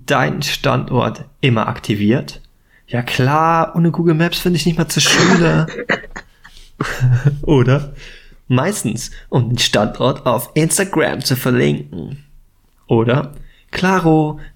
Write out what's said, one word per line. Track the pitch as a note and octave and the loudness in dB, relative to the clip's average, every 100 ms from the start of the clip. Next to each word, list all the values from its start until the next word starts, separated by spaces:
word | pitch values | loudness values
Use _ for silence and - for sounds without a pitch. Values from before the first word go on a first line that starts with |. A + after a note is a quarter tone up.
| - | -2
deinen | C#3 C#3+ C#3+ | 0 0 -2
Standort | C#3+ - C#3 B2 C#3 B2+ A2+ A2 - _ | -6 -4 -2 -2 0 -2 -2 -4 -14 _
immer | C#3 A2+ G#2+ | 0 2 0
aktiviert? | A2+ - G#2 G#2 B2+ D3 - - _ _ _ - | -4 -4 0 2 0 -2 -12 -20 _ _ _ -8
Ja | A#2+ | -6
klar, | A#2+ - C3 D3+ D#3+ E3 E3 - | -4 0 2 2 2 2 2 2
ohne | E3+ | 2
Google | D#3 E3+ | 2 2
Maps | D#3 E3+ - | 2 2 0
finde | F3+ F3 | 0 0
ich | F3+ | 0
nicht | D#3+ | 0
mal | D#3 | -2
zur | - | 0
Schule. | - - F3 F#3 E3 D#3 D#3 | 2 4 4 4 4 2 0
<laughs> | - - - - - - _ - - - - - - B2+ B2 C#3+ D3 | -4 -6 -6 -8 -18 -20 _ -20 -20 -16 -10 -8 -2 2 2 2 0
Oder? | - C#3+ B2 C#3+ - - - - - - - | 2 4 4 2 -2 -12 -18 -20 -20 -16 -2
Meistens, | B2+ D#3 G#3 A#2+ G#2+ - - - | 0 0 -2 -4 -6 -8 -14 -4
um | D3 A#2 | 0 0
den | B2 | 0
Standort | - A2 G#2+ - A#2+ C#3 - | 0 0 0 0 -2 0 -2
auf | A2+ - | -2 -2
Instagram | - D#3+ - G3 E3 C3 D#2+ | 0 0 0 0 0 0 0
zu | - C3 | -2 -2
verlinken. | C3 B2 C#3+ D3 D3 - - C#3+ - - _ _ _ _ - | 0 2 2 0 -6 -12 -12 -14 -18 -20 _ _ _ _ 0
Oder? | A#2+ A#2 C#3 C#3+ - - - _ | 0 2 0 -2 -10 -20 -20 _
Klaro, | - F3+ F#3+ E3 D#3 D3+ D3+ - | -4 0 2 4 2 2 -4 -12